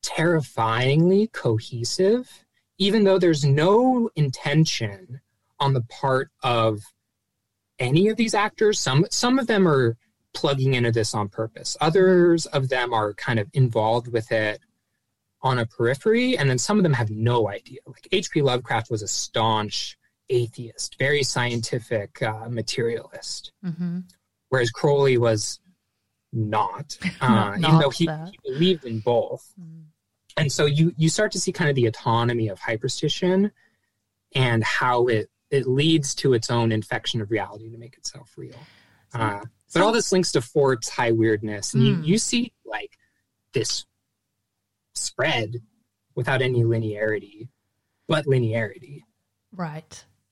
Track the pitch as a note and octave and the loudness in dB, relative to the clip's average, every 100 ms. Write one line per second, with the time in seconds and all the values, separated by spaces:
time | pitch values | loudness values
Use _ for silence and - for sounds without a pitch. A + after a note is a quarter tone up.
0 | - - E3 E3 C3 - A2+ A2+ B2+ D3 | -6 0 2 2 -2 -2 0 2 2 4
1 | E3+ G3 G#3+ - - A2+ - A#2+ A#2 - | 4 4 2 -2 -2 -2 -4 -8 -8 0
2 | F#3+ A#3+ B3+ - _ _ _ _ G3 G#3+ | 2 2 -2 -18 _ _ _ _ 0 4
3 | G3+ F#3+ F3+ D#3 C#3+ C#3 E3 G#3 B3+ B3+ | 4 4 4 2 2 4 6 4 4 2
4 | A#3 - C#3+ - D3+ D3 D#3+ - A2 G2 | 0 0 -2 0 0 2 2 0 -6 -8
5 | F#2 C3 _ _ _ _ C#3 C3+ A#2 - | -16 -20 _ _ _ _ 0 0 -4 -4
6 | C#3 C3 C#3 _ C3 A#2+ A2+ G#2+ G2+ _ | 0 0 -2 _ -2 2 2 0 -10 _
7 | _ _ _ _ _ _ _ _ B2+ D3 | _ _ _ _ _ _ _ _ 0 2
8 | G3+ A3 A3+ G#3+ G#3 - G#3+ G#3 - C3+ | 2 2 0 0 -2 2 2 2 0 2
9 | F#3+ - A#3+ C4 A#3+ G#3+ F#3 C#3 A#2+ A#2 | 2 0 0 0 2 2 4 4 2 -2
10 | _ _ _ - D3+ C#3 C3 C3 A#2+ A2+ | _ _ _ -4 -2 0 0 2 2 0
11 | G#2+ A2+ G2+ - A2 - - - D3+ F3 | -2 -2 -6 -4 -8 -8 -12 -2 0 4
12 | F#3 F#3 F3 E3+ - C#3+ C3 B2+ B2 A#2 | 6 6 6 4 0 -2 0 0 0 0
13 | G#2 G#2 - A#2 G2 - B2+ A2+ A2 A#2 | -2 -4 -2 -2 -2 2 2 2 0 0
14 | A#2+ A#2 G#2+ A2+ G#2+ G#2 _ _ _ _ | 0 -4 -2 -2 -2 -4 _ _ _ _
15 | _ _ _ _ C3 B2+ A#2 _ A#2 C3+ | _ _ _ _ -2 -2 -2 _ 0 0
16 | A3 A3+ B3+ B3+ C#3 B2+ - G#3 F3 C3 | 2 2 2 2 2 0 2 2 4 2
17 | A2 G#2+ A2+ A#2+ G#2 G2+ - - - - | 0 0 0 2 0 -4 -14 -20 -20 -20
18 | - F#3+ G#3 E3 C#3 B2 - A#2+ A2 A2+ | -4 -2 0 0 0 0 -2 -4 -2 -6
19 | G2+ - - A#2+ A2 A2 G#2+ - - - | -6 -8 -4 0 0 0 -2 -6 -10 -14
20 | _ _ _ B2 A#2 - A#2 - - - | _ _ _ -2 -2 -8 -16 -10 -12 -4
21 | C3+ D3 C3+ - B2 A#2+ A2+ - - A2+ | -2 0 -2 -2 -2 -2 -4 -6 -4 -6
22 | G2+ - A#2 A2 - A#2+ - - A#2+ A#3 | -6 -6 -6 -6 -8 -8 -6 -4 -4 -4
23 | - - - - - _ F#3 E3 F3 F3 | -10 -16 -14 -14 -16 _ -10 -6 -6 -8
24 | F3+ _ _ _ _ C3 A#2+ - D3+ C#3+ | -12 _ _ _ _ -2 -2 0 0 2
25 | C#3 B2+ A#2 A2 - - _ _ _ _ | 4 4 2 0 -2 -12 _ _ _ _
26 | _ _ _ A#2+ G#2+ G#2+ G2 - D3+ - | _ _ _ -6 -4 -2 -2 -6 -14 -8
27 | F#3 - C3 A2 G#2 G2+ D#3+ D#3+ C#3+ - | -8 -4 2 2 2 -2 4 4 4 0
28 | E3 D#3 E3 G#3 - C3 F3+ F3 B2 A2+ | -4 -4 -12 -14 -10 0 0 0 -4 -4
29 | A2+ A#2+ - - - - E3 D#3+ D#3+ _ | 0 0 0 -6 -14 -20 -20 -20 -20 _
30 | _ _ _ - D3+ - D3+ C#3+ E3 - | _ _ _ -2 -2 2 2 4 2 2
31 | D#3+ - G#3+ F#3+ F3+ - D#3+ C3+ A#2 A2 | 0 2 -2 0 -4 0 0 2 0 0
32 | - A#2 A#2 A#2+ A2 G2 - A2+ C3+ - | -2 0 2 0 -2 -4 -6 -4 -4 -4
33 | D#3 - F3+ F#3 G#3 _ _ _ _ _ | -4 0 2 2 2 _ _ _ _ _
34 | _ _ _ C#3 C3 A2+ A2 - B2+ B2 | _ _ _ -2 0 2 0 -2 0 2
35 | B2 A2+ - _ _ C#3 A2+ C3 D#3 D#3+ | 2 0 -2 _ _ -2 0 0 4 2
36 | C#3 - D3+ A#2+ - A#2+ A2+ G#2+ - A#2 | 0 -2 2 2 0 0 0 -2 -4 -6
37 | - A#2 G2+ A2 F#2+ - A2+ A#2 A#2 _ | -4 -6 -4 -4 -4 -12 -18 -18 -20 _
38 | - C#3 B2+ - B2+ B2+ D3+ _ _ _ | -16 -16 -20 -20 -20 -20 -20 _ _ _
39 | _ A#2+ A2 G2+ G#2 _ _ E3 G3+ A3+ | _ -4 -4 -4 -12 _ _ 0 2 2
40 | - F#3+ F3 D#3 - D#3 C3+ B2+ - - | 0 0 0 -2 -2 0 2 0 -4 -4
41 | A#2+ A2+ A2+ G#2+ G#2+ G#2+ G2 - A3 F#3 | 0 2 2 0 -4 -8 -4 2 2 2
42 | D#3 G#3 - B3 A#3+ _ - - - _ | 0 0 0 -4 -4 _ -12 -12 -12 _
43 | _ _ _ _ _ B2 A2 - - _ | _ _ _ _ _ -6 -4 -6 -10 _
44 | _ _ _ _ _ _ _ _ _ - | _ _ _ _ _ _ _ _ _ -10
45 | - - D#3+ C3 G#2 A#2 - _ _ _ | -10 -4 -2 -2 -4 -8 -14 _ _ _
46 | _ - B2+ C3+ B2+ B2 A#2 A#2 A2 G#2 | _ -6 -2 0 0 2 2 0 -2 -4
47 | A2 G#2+ - - B2 _ _ _ _ _ | -2 -2 -6 -20 -20 _ _ _ _ _
48 | - D#3+ C#3+ C3 A#2 A2+ G#2+ - - C#3+ | -4 -2 2 0 2 -2 -4 -8 -20 -20
49 | _ _ _ _ _ F#3 E3+ D3+ - - | _ _ _ _ _ -10 -10 -10 -18 -20
50 | _ _ _ | _ _ _